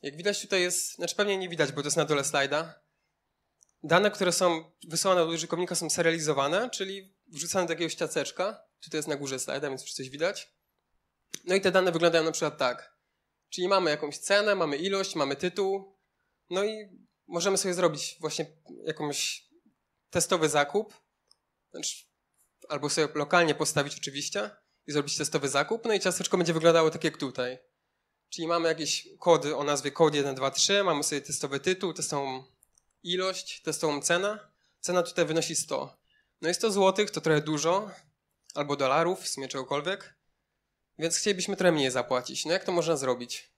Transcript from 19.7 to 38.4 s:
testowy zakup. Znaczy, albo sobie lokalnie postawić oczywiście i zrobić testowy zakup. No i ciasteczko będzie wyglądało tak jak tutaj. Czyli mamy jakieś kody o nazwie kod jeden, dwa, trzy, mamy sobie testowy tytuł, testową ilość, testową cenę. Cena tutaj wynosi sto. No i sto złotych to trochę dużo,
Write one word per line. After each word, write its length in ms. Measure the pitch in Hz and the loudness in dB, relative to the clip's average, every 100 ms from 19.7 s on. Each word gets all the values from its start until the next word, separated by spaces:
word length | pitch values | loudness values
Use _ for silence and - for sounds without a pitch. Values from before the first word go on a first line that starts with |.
| _ _ _ _ | _ _ _ _
testowy 380 | 180 165 180 156 | -2 2 2 2
zakup. 460 | 147 147 202 214 - _ _ _ _ _ _ _ | 2 2 0 -4 -12 _ _ _ _ _ _ _
Znaczy, 340 | - - - - _ _ _ _ _ - | -10 -8 -10 -16 _ _ _ _ _ -10
albo 220 | 147 143 | -6 -2
sobie 180 | 156 147 | 0 0
lokalnie 400 | 151 147 175 165 | 0 4 4 4
postawić 420 | 147 151 - 143 - | 2 0 0 -2 -6
oczywiście 540 | - 139 151 202 208 - _ _ - | -8 -8 -6 -6 -8 -10 _ _ -4
i 60 | |
zrobić 260 | 147 143 - | -4 -2 -4
testowy 300 | 151 156 139 | -2 -2 0
zakup. 360 | 135 147 226 | 0 0 -2
No 100 | 233 | 0
i 60 | 202 | 0
ciasteczko 360 | 190 175 - 185 | 0 -2 0 0
będzie 160 | 170 | 2
wyglądało 380 | 165 160 165 160 | 4 6 6 4
tak 140 | - | 2
jak 120 | 160 - | -4 -2
tutaj. 420 | 139 123 123 127 _ _ _ _ _ _ _ | -6 -4 -6 -6 _ _ _ _ _ _ _
Czyli 180 | - 165 | -8 -2
mamy 200 | 170 165 | 0 0
jakieś 400 | 160 147 - - - | 0 -2 -4 -6 -4
kody 380 | - 160 143 143 | 4 4 4 -2
o 80 | |
nazwie 260 | 143 143 143 | 0 0 -2
kod 240 | - 160 | 4 4
jeden, 200 | 147 139 | 4 0
dwa, 160 | 131 135 | 0 -2
trzy, 340 | - - 202 | 0 2 4
mamy 180 | 190 147 | 4 2
sobie 180 | 147 143 | 0 -4
testowy 400 | - 143 143 139 | -4 -6 -4 -2
tytuł, 320 | 185 185 185 | 0 0 -2
testową 520 | 156 - 143 139 131 135 _ _ _ _ _ | -4 -4 -2 -4 -6 -12 _ _ _ _ _
ilość, 600 | 170 180 190 185 - - | -6 -2 -2 -4 -10 -8
testową 400 | - 151 160 143 | -6 -2 -2 0
cenę. 360 | 139 175 202 214 - _ _ _ | 2 2 2 -4 -12 _ _ _
Cena 220 | - 180 | 0 0
tutaj 240 | 175 - 156 | 2 0 2
wynosi 300 | 160 156 156 | 2 0 -4
sto. 400 | - 135 139 - _ _ _ _ | -4 -4 -6 -14 _ _ _ _
No 80 | 160 | -4
i 60 | |
sto 160 | 180 226 | 0 0
złotych 400 | 202 190 190 208 | 4 4 4 0
to 100 | - | 0
trochę 200 | 160 151 | 2 2
dużo, 500 | 151 151 156 185 214 - _ _ _ _ | 2 -2 2 0 -2 -14 _ _ _ _